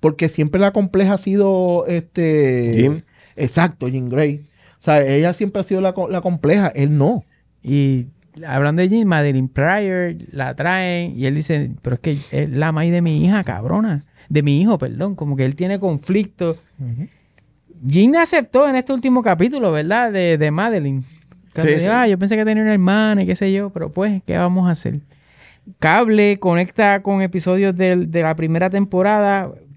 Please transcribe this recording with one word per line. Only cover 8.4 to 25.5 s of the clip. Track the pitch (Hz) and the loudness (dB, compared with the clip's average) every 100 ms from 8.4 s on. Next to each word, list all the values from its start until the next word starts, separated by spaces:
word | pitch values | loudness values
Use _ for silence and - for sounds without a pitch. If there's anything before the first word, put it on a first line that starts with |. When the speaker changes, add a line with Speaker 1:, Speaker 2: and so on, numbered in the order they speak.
| 160 | -6
Speaker 3:
hablando | 135 143 165 | -2 0 2
de | 185 | 2
Jean, | 220 214 | 2 2
Madeline | 160 143 131 131 | 2 2 0 -2
Pryor | 131 143 202 202 185 175 165 - | 0 0 0 -2 -2 -4 -6 -12
la | 143 131 | -8 -8
traen | 135 160 185 185 175 175 92 | -4 -4 -2 -2 -4 -6 -4
y | 131 | -2
él | |
dice, | 143 156 151 143 - | -2 -2 -2 -2 -6
"Pero | - | -6
es | 127 | -4
que | - | -4
es | 143 143 139 151 | -6 -4 -4 -2
la | 131 156 | -2 0
maíz | 160 170 | 0 0
de | 175 | 0
mi | 170 151 | 0 2
hija, | 165 208 | 2 2
cabrona. | 180 98 113 175 220 147 - _ - | -2 -6 -4 -2 0 -2 -6 _ -2
De | 147 | 0
mi | 147 143 | 2 2
hijo, | 196 190 | 2 0
perdón." | 131 117 190 190 | -2 -6 -6 -6
Como | 147 139 | -6 -2
que | |
él | 131 139 | -2 -2
tiene | 180 196 | -4 -2
conflicto. | 190 147 - 196 202 _ 170 165 _ _ | -2 -4 -2 -4 -4 _ -6 -6 _ _
Speaker 1:
Ujú. | 127 117 165 _ _ _ _ _ _ - | -10 -8 -10 _ _ _ _ _ _ -12
Speaker 3:
Jean | 123 151 220 320 | -2 4 4 4
aceptó | 330 339 240 254 285 | 2 0 0 2 2
en | 262 | 2
este | 254 | -2
último | 269 262 254 | -2 0 0
capítulo, | 233 170 220 277 220 | 2 2 0 2 0
¿verdad? | 156 156 214 240 | 0 0 0 0
De, | 196 175 160 | 0 0 2
de | 156 | 2
Madeline. | 151 214 214 143 135 131 - _ - _ | 0 -2 -2 -2 -4 -8 -16 _ -20 _
Cuando | - 160 | -2 2
Speaker 2:
Sí, | 156 | 2
Speaker 3:
dijo, | 175 | 2
Speaker 2:
sí. | 233 | 2
Speaker 3:
"Ah, | 247 | 2
yo | 190 | 2
pensé | 196 214 | 0 0
que | |
tenía | 214 214 | 0 0
una | 220 | 2
hermana | 208 180 202 220 208 | 2 2 2 2 0
y | 180 | 0
qué | 180 | 0
sé | 196 | 0
yo, | 190 202 | -2 -4
pero | 190 156 | -8 -8
pues, | 147 208 196 - | -4 -2 -2 -4
¿qué | 175 | -2
vamos | 175 180 180 | 0 2 0
a | |
hacer?" | 165 - 147 - _ _ _ - | 0 -4 -8 -10 _ _ _ -20